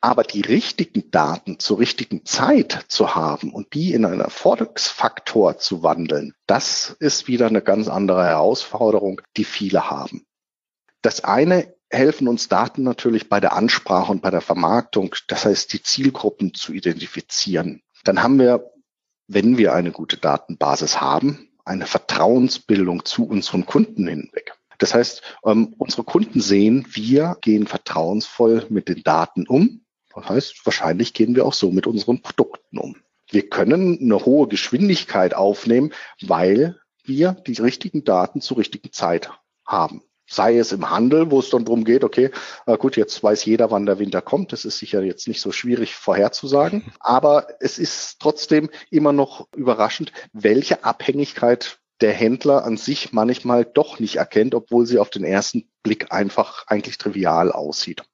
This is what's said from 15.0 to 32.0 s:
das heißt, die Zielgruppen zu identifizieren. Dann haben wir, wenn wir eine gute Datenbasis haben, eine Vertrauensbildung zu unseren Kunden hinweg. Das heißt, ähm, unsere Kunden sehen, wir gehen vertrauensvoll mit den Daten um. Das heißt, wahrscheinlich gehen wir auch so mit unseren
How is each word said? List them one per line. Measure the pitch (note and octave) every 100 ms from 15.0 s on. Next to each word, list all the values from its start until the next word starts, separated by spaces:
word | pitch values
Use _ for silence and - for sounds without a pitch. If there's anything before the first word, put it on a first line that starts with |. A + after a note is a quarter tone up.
| F#2+ - _
das | F#2
heißt, | A2 G2+ -
die | G#2
Zielgruppen | - - C3+ C3 G#2+ - F#2+
zu | - -
identifizieren. | E2+ F#2 D#2 - - - - - F2 E2+ - _ _
Dann | - F#2+
haben | A#2 C3+
wir, | B2 A#2+ - _ _ _ _ _ _
wenn | G2+ G#2+ B2
wir | G2+
eine | C#2+ F2
gute | - D#2+ -
Datenbasis | E2 C#2+ - E2 D2 C#2 D2+ -
haben, | C#3 C#3+ C#3 D3 - _ -
eine | F#2+
Vertrauensbildung | - - - F#2+ F2 B2 B2 - _ G2+ F#2 F2
zu | - - A#2
unseren | G#2 - F#2+ F2
Kunden | D3 A3 - F2
hinweg. | D#2+ - - - - _ _
Das | G2
heißt, | A#2 A#2+ - - -
ähm, | G#2 A2 A2 -
unsere | - -
Kunden | A#2 E3+ A3 -
sehen, | G2 G2+ G#2+ B2 C3
wir | - A2 C3+ D#3+ F3+
gehen | - G#2+ G#2
vertrauensvoll | - - D2+ E2 G#2 - - A#2 A2+ A2
mit | G#2 F2+
den | F2
Daten | - D#2+ E2 - F2
um. | C3 A3 - _ _ _
Das | - -
heißt, | G#2+ - - -
wahrscheinlich | - D#2+ E2+ A#2
gehen | - A2 B2
wir | -
auch |
so | - F#2+
mit | F#2 -
unseren | A2